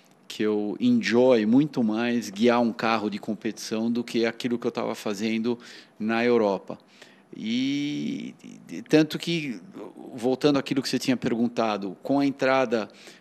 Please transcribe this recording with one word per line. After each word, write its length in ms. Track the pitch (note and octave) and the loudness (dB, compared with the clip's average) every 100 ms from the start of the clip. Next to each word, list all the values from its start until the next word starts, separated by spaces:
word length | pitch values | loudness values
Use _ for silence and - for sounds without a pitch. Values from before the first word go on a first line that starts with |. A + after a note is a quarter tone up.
| _ _ - | _ _ -14
que 140 | - | -4
eu 340 | G#2+ G#2 G#2 - | -2 0 -2 -2
enjoy 680 | B2 A#2+ F#2+ A#2 B2+ A#2+ G#2+ | 2 2 4 4 6 6 6
muito 380 | B2+ D3+ C#3 | 4 2 0
mais 480 | A2 A2 A#2+ A#2+ G#2 | 0 0 0 -2 -4
guiar 300 | G2 A#2+ A#2+ | 0 2 4
um 120 | A#2+ | 2
carro 380 | G2+ A2+ A2 G#2 | 0 0 0 -2
de 80 | G2 | -6
competição 720 | - G#2 A2 G2+ - A2 A#2 | -6 -6 -6 -8 -6 -4 -2
do 120 | A#2+ | -2
que 220 | A#2+ A#2+ A2+ | -2 0 0
aquilo 320 | A2+ B2+ A#2+ | -2 -4 -2
que 80 | A#2+ | -4
eu 60 | |
tava 240 | A#2 A2+ A2+ | -4 -4 -4
fazendo 600 | A2 G2+ A2+ A2+ A#2 A#2+ - - - - | -6 -4 -2 -2 -2 -4 -8 -20 -20 -8
na 260 | G#2+ A2+ A#2+ | -4 0 2
Europa. 540 | A#2 G#2 F#2+ - - _ - - - _ - | 4 4 0 -4 -16 _ -20 -20 -20 _ -10
E, 960 | A2 B2 C3+ C#3+ D3 D3 D3 - - - - - - | -4 -2 -2 -2 -4 -6 -6 -6 -10 -14 -20 -20 -14
e 100 | E2+ | -14
tanto 380 | A#2 D3+ D3+ D#3+ | 2 4 4 0
que, 400 | - E3+ D3 G2+ F#2 - G#2 - - B2+ | -4 -4 -4 -8 -12 -16 -16 -16 -16 -4
voltando 420 | A#2+ B2+ - C#3 | 0 2 4 2
àquilo 240 | - C3+ | 0 -2
que 80 | - | -2
você 80 | B2+ | -2
tinha 200 | - A#2+ | 0 0
perguntado, 800 | C3 A#2 A#2 A#2+ A2+ G#2 G2 F2 | 0 0 0 0 0 0 -4 -8
com 180 | - C#3 | -2 0
a 60 | C#3+ | 0
entrada 640 | C3 C3 C3 B2 A#2 G2+ - - - | 0 2 2 2 0 -2 -10 -20 -20